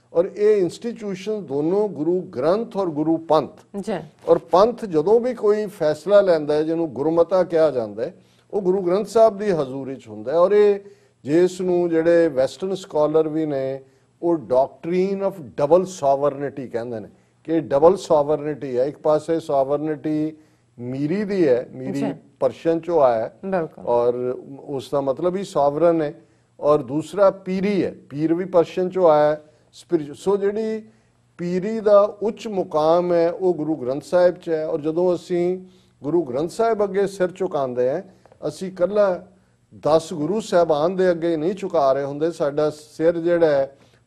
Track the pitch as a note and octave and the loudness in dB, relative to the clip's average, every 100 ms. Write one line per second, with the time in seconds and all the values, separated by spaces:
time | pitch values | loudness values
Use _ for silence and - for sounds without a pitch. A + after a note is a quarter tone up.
0 | _ D#3+ F#3+ F#3+ G#3 G#3+ F3 - A#3+ A3+ | _ -2 -2 0 2 4 0 -4 -10 -10
1 | G#3+ F#3 F#3+ G#3+ E3+ C#3 D3+ G3 G#3 C#3+ | -10 -8 -8 -8 -6 -4 -2 0 -2 -4
2 | D3+ F3+ D#3 - C#3+ G3+ A#3 G3 F#3 D3 | -2 -2 -4 -2 0 0 -2 -4 -4 -2
3 | D#3 D#3+ - D3+ B2+ - _ G3+ G3 F#3+ | -2 -2 2 0 0 -6 _ -12 -8 -8
4 | D#3+ _ - E3+ - F3 A3 A#3 A3 D#3+ | -10 _ 2 2 4 4 4 2 -2 0
5 | D#3 A3+ A#3+ A#3+ G#3 G#3+ G#3+ - D#3 D3+ | 4 2 2 0 0 0 -2 -2 -2 -2
6 | - G3+ G3 E3 D3 D3+ D#3 E3 E3 A#2 | 4 4 6 2 2 0 0 -2 -4 -4
7 | D3 E3 E3+ F#3 E3+ D#3+ D#3 C3 A2 G#2 | 0 2 2 2 2 2 2 2 -4 -6
8 | C3+ F#3 _ _ _ G3 F#3 F#3+ F3+ F#3 | -8 -10 _ _ _ -4 -2 0 0 0
9 | G#3+ A#3 A3 G3+ G#3 E3+ C#3 C3+ C3 C3 | 0 4 4 4 0 0 -2 -6 -10 -12
10 | G#2+ G#2+ A2 D#3+ F3+ G#3 G#3 G3+ - - | -14 -12 -2 2 4 6 4 2 -4 -20
11 | _ _ A#2+ D#3+ F3+ F#3 F#3 F3 F3 D#3+ | _ _ 0 2 2 0 -2 0 2 2
12 | D#3+ E3+ E3 C3 C3+ - F#3+ F#3 - D3+ | 4 4 4 2 -2 -2 -8 -8 -4 0
13 | D3+ D#3+ D#3 D3+ D#3 C#3 C3+ C3+ - _ | 2 2 0 -2 -2 -2 -4 -6 -12 _
14 | _ _ E3+ E3+ A2 B2+ C3+ - E3 F3+ | _ _ -2 -2 2 2 2 -2 -4 -2
15 | F#3+ G3 G3 F#3+ C3 - C#3+ E3+ F#3 - | -2 -2 -4 -6 -10 -4 2 2 2 -2
16 | C#3 C#3 C#3+ C3+ C#3+ C3+ B2+ A#2 A#2+ A#2 | 0 2 0 -2 -6 -8 -8 -8 -6 -8
17 | F#2+ - _ _ - E3 C3 C#3 D#3+ G3 | -10 -18 _ _ -4 -2 0 4 6 4
18 | - D#3 C#3+ D3+ D3 C#3+ C#3 A#2+ C3+ C#3+ | 2 2 2 -2 -4 -8 -4 -2 -2 -2
19 | D#3 D3+ D3+ E3 D#3 C#3 C3+ D3 D#3 D3+ | 0 0 0 -4 0 0 0 -2 -4 -6
20 | C#3 D#3 D#3 D#3 _ _ _ - A#2+ C3 | -4 -4 -4 -8 _ _ _ -14 -10 -6
21 | D3 F#3+ G#3 G3+ D#3 A#2+ - - C3 C#3 | -4 -2 -2 0 2 2 -2 -10 -8 -4
22 | C#3 C#3 - _ C3+ A#2 E3 E3 E3 E3+ | -4 -6 -14 _ -4 -2 -2 -2 -2 2
23 | C3+ A2+ A#2 - F#3+ F#3+ D#3 - - A#2+ | 4 2 -2 -8 -6 -4 -4 -8 -2 0
24 | A#2+ B2 B2 B2+ - C#3 - C#3 B2 D3 | 2 0 -4 -8 -12 -18 -10 -10 -6 -4
25 | C3+ C3 E3+ F3+ F#3+ D#3 C#3+ C#3+ E3+ E3 | -2 -2 -2 -4 -4 -2 0 2 2 2
26 | D3 - _ _ _ - C#3+ D3 A#2+ D3 | -2 -6 _ _ _ -4 2 2 0 -6
27 | D3+ F3+ G3 - - F#3 F#3+ G3+ A2+ - | -6 2 2 2 -4 -2 0 0 -2 -6
28 | - C#3 D#3+ E3 F#3 F#3 D#3+ - F#3 F#3 | -12 -4 -2 -2 0 2 2 0 -4 2
29 | F3 D3+ D3+ D3+ - _ _ - - E3+ | 4 6 4 0 -8 _ _ -20 -4 -4
30 | D3 C#3 - G3 G3 G#3 A3 A3 A3 _ | -4 -8 -2 -2 -2 -4 -4 -6 -10 _
31 | _ _ _ - F3 F3+ F#3 A3+ G#3 G3+ | _ _ _ -10 -6 -4 -4 -2 4 6
32 | G#3 - G3+ A3 A#3 G3 F3+ D3+ D#3 E3+ | 4 0 -6 -6 -6 -6 -2 0 2 2
33 | F3 E3+ E3 E3+ F#3 E3 D3+ D#3 B2 C3+ | 2 2 0 0 -2 -2 -2 -4 -4 -6
34 | - F3+ F3+ F3+ F3 D#3+ D#3 D#3+ D3+ D#3+ | -2 2 2 2 -4 -4 -2 -4 -2 0
35 | F3+ E3+ - F3 F3 F#3 F#3 _ _ _ | 0 -2 -2 -4 -2 -4 -10 _ _ _
36 | C3+ E3 D#3 A#2+ E3 E3 A3+ A3 G3+ F#3+ | -2 -2 0 -2 -4 0 0 0 0 0
37 | G3 F#3+ F3+ F3 F#3 D3+ C3+ B2 B2 D3+ | -2 -2 -4 -2 -4 -2 -4 -2 -2 -2
38 | G3 _ _ _ D3+ D3+ F#3 F#3 F3 G#3 | -6 _ _ _ -10 -8 -10 -4 -2 2
39 | G3+ F3 - _ _ _ _ G#2+ D3 D#3+ | 0 0 -8 _ _ _ _ -8 0 0
40 | D#3+ F3 D3+ G#3 - F3+ E3+ D3 D#3+ F#3+ | 0 -4 -4 -4 0 2 2 2 0 0
41 | F#3 E3+ E3+ E3 D#3 G3 F#3+ F3 C#3 C3+ | 0 0 -2 -2 -2 -4 -2 2 2 2
42 | C#3 C#3+ D#3+ E3 D3+ C#3+ D3+ D3 - - | -2 -4 -4 -2 -4 0 -2 -4 -12 -2
43 | D#3+ E3+ E3 E3+ E3 C#3+ C3+ - _ _ | 0 0 0 2 2 2 -2 -6 _ _